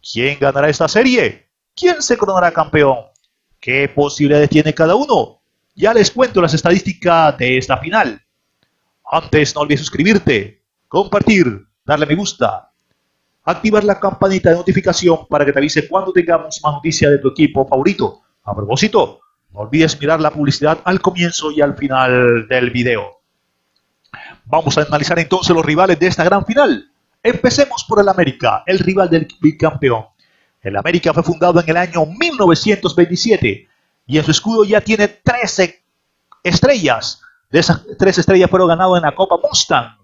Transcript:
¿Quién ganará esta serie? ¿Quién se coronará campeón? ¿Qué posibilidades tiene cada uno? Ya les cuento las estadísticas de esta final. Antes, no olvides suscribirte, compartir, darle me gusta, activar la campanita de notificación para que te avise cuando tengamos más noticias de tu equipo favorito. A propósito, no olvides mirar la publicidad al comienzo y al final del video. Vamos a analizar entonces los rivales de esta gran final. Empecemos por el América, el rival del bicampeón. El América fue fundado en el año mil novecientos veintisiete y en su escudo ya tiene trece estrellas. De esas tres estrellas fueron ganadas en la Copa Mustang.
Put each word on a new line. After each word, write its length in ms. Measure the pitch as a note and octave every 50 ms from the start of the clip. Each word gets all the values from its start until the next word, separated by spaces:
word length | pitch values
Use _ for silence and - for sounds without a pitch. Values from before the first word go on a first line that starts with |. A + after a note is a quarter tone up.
¿Quién 380 | _ - - A2+ A#2+ C#3 C#3+ C#3
ganará 300 | C#3 C#3 C3+ C#3 C#3+ D3+
esta 180 | D3 - E3+
serie? 640 | D#3+ - G#3 B3 C4 B3 B3 E3 A2 - - _ _ _ _ _ _ _
¿Quién 260 | - - F4+ F4 -
se 160 | C#4+ - A#3+
coronará 360 | A3 G#3 G3 G3 F#3 F3 F3 E3
campeón? 460 | D#3+ D#3 D3+ - D#3 D3 C#3 C3 A#2+ A2 _ _ _ _ _ _ _ _ _ _ _
¿Qué 300 | - - B2+ C3+ C#3 C#3
posibilidades 600 | - C#3+ C#3+ C#3+ - - D3 C#3 D3 D3 D3 C#3+
tiene 240 | - D#3 D3+ D#3 D3+
cada 220 | - E3 D#3+ F3+
uno? 460 | A#3 C#4 C#4+ B3+ E3+ A#2 - _ _ _ _ _ _ _ _ _
Ya 180 | - D3 G#3 A#3
les 180 | A#3 G3+ -
cuento 300 | - A#3 C4 A#3+ - G3+
las 140 | F3 D#3+ C#3+
estadísticas 800 | D#3 - F3 F3 F#3+ - - F3+ - - F3 E3+ E3 D#3+ D3+ C3+
de 220 | C3 C3 B2 B2+ B2+
esta 180 | B2+ - C3+ -
final. 440 | - D#3+ F#3 A3 - B2 G#2+ G2 _ _ _ _ _ _ _ _ _ _ _ _ _ _ _ _ _ -
Antes, 440 | - D#3+ D#3+ - - D#3 D3 C#3 -
no 80 | D3 D3
olvides 180 | C#3+ D3 C#3
suscribirte, 840 | D3+ - - - D3+ G3 A3+ G3+ - - C#3 G#2+ G2 G#2 - _ _ _ _ _ _
compartir, 800 | _ - D#3+ G3+ - - G3+ - - A3 F#3+ E3 B2 G#2+ G2 - _ _ _ _
darle 220 | - D3 D3 D3+
me 80 | C#3+ D3
gusta, 560 | F3 G#3 - - _ B2+ G#2+ G2 F2+ - _ _ _ _ _ _ _ _ _ _ _ _ _ _ _ _
activar 380 | - F3+ - - A3 G#3 G#3+ G3+
la 160 | G#3 G3 -
campanita 520 | - G3 F#3+ - G3+ G3 F#3+ F#3+ - F#3
de 60 | E3
notificación 680 | F3 F3 - F#3 - - F#3 E3+ - F3 F3 E3 D#3+ - _
para 160 | - D3 D3
que 80 | C#3 C#3+
te 60 | C3+
avise 300 | C#3 D#3 D3+ D#3 C#3+ -
cuando 240 | E3 F#3+ F#3+ F#3 F#3
tengamos 480 | F#3 F3 E3 E3+ D#3+ D#3+ D#3 D3+ - -
más 120 | D3+ D3
noticias 360 | C#3+ - E3 D#3 - - D3
de 80 | C#3+ C#3+
tu 100 | C#3+ C3+
equipo 380 | B2+ - D3+ C#3+ - C3+ C3+
favorito. 540 | - - C3 C3 - G3 - - G2 - _ _ _ _ _ _
A 100 | - G#2
propósito, 680 | G#2 G#2 G2 A#2 C#3 - G#3+ - A3 D3+ - - _ _ _ _ _ _ _ _
no 80 | G2+
olvides 380 | G#2+ A2 B2+ D#3 D#3+ D#3+ D#3 -
mirar 200 | D3 C#3+ D#3+ D#3+
la 100 | D#3 D3+
publicidad 480 | D3+ D3+ D3 C#3+ C#3 - C#3+ D3+ D#3+ E3 -
al 160 | F3 F#3 F#3+
comienzo 500 | - F#3+ F3+ F3+ F3 E3+ E3 - - D#3
y 100 | D3+ D3+
al 160 | C#3+ C#3+ C3+
final 720 | - C#3+ C#3 C3 C3 C3 B2+ B2+ B2 B2 A#2+ A#2+ A#2 A2 G#2+
del 220 | B2+ B2+ B2 B2
video. 500 | A#2+ A#2+ A#2+ B2 A#2+ G#2+ F#2 F2+ - _ _ _ _ _ _ _ _ _ _ _ _ _ _ _ _ _ _ _ - - - - - _ _
Vamos 340 | - - D#3+ E3 D#3+ - -
a 40 | D3+
analizar 360 | D3 D3+ D3 D3 - E3+ E3
entonces 360 | E3 C#3 F#3+ F#3 F3 - F3+
los 100 | E3 D#3+
rivales 340 | D#3 D3+ D#3 F#3 F#3+ F3+ D3
de 80 | E3
esta 180 | F#3 F3+ - D#3+
gran 220 | F3 F#3+ G3+ F#3+
final. 440 | - A3 C4 C#4+ A#3 C#3+ G2+ - _ _ _ _ _ _ _ _
Empecemos 640 | A3+ B3 - - B3+ A#3 - F#3+ C#4 - - -
por 160 | - A#3 G3+
el 80 | G3+ G3
América, 540 | F#3+ F#3+ F3 C#3 B2 - - A#2 G#2 G2+ -
el 120 | - F#3+ F#3+
rival 320 | - F#3+ F#3+ F#3+ F#3+ E3+
del 160 | D#3+ E3 D#3 - - _
bicampeón. 640 | - D3+ D#3 - - D#3+ D3+ C#3 - C3 A#2+ A2+ A2 _ _ _ _ _ _ _ _ _ _ _
El 160 | _ G2 G2+
América 360 | G2+ - D#3 F3 F3 - E3 D3+
fue 100 | E3 E3
fundado 380 | - F3 D#3+ - F3+ E3+ E3+
en 80 | E3+ D#3+
el 80 | D#3+
año 300 | F3 F3+ F3 E3+ F3 D#3
mil 300 | D3+ E3+ A3+ D#4+ F4 D#4
novecientos 580 | B3 G#3 F3+ E3 - - G#3+ G#3 G3 - F#3 -
veintisiete 760 | - F3 E3+ F3+ F3 - A#3 G#3+ F#3 - A#2 F#2+ - _ _ _ _ _ _ _ _ _
y 120 | - B2+ D#3
en 60 | D3
su 60 | -
escudo 340 | D#3 - - G#3 A3+ A3 G#3+
ya 160 | G3 G#3+ G#3+
tiene 280 | - G#3 A3 G#3 G#3 G3+
trece 760 | - _ _ - A#3 B3 A#3+ F#3+ - - F#3+ E3+ - _ _ _ _ _ _ _ _ _ _ _ - _ _
estrellas. 760 | F3 E3+ E3+ - C4 C#4+ A#3+ F3 C#3 A#2+ A2+ - - - _ _ - _ _ _ _
De 80 | - D#3
esas 240 | E3 - F3 - - - - -
tres 200 | - G3 F3+ -
estrellas 300 | F3 - G3 F#3 F#3 F3
fueron 200 | - F#3 F#3 F3
ganadas 300 | E3 E3+ F#3 F#3 F#3 F3
en 40 | E3
la 120 | D3 C#3
Copa 220 | - F#3+ F#3+ F3 F3 -
Mustang. 540 | - - - - - E3+ C#3 A#2+ A#2 - _